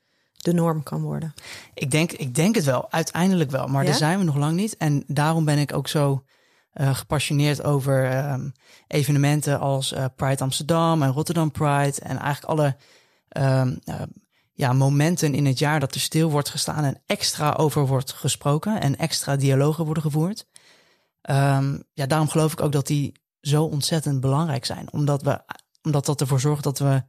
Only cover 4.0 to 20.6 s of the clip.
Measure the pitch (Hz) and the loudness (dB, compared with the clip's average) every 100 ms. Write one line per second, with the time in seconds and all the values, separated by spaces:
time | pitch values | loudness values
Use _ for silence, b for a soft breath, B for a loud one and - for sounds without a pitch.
4 | 156 190 175 143 147 165 214 - 156 143 | 2 2 2 0 0 0 -2 -2 0 0
5 | - 143 151 165 151 147 143 151 135 156 | -2 0 2 2 2 2 0 -2 -2 0
6 | 143 135 - b b b b - 139 131 | 2 0 -4 b b b b -2 -2 -2
7 | - 151 - 143 147 147 - 143 135 135 | -2 -4 0 2 2 0 0 0 2 0
8 | 131 131 143 131 139 - b b b 151 | 0 0 -2 -4 -6 -12 b b b -2
9 | 139 143 143 151 143 143 139 135 131 - | 2 2 4 2 0 0 0 -2 -2 -4
10 | 131 - 135 135 135 - 143 165 165 160 | -6 -2 -2 0 -2 -2 0 2 2 2
11 | 135 131 156 170 156 - 151 143 143 - | 2 0 0 0 0 0 0 2 0 -2
12 | - 131 143 143 - 156 143 135 b b | -6 -4 -4 -4 -2 0 0 -2 b b
13 | b b b - 135 131 127 - - 151 | b b b -2 2 2 2 -2 -8 -10
14 | 143 - _ _ _ - 135 131 135 143 | -10 -14 _ _ _ -4 0 4 4 4
15 | 156 180 151 135 143 127 147 151 135 - | 2 2 0 2 2 2 0 0 -2 -4
16 | - 156 165 147 139 143 - 156 143 - | -2 0 2 2 -2 -4 -4 -2 -2 -2
17 | - 208 - - 151 - 151 151 135 135 | -4 -2 -2 -2 0 2 2 2 2 0
18 | 123 - 147 - 143 151 208 220 139 135 | -2 -4 -4 -2 0 0 0 0 0 0
19 | - - - 139 139 135 147 156 156 160 | -2 -4 -2 0 2 4 2 0 -2 -2
20 | 151 151 170 220 - b | 0 0 -2 -4 -14 b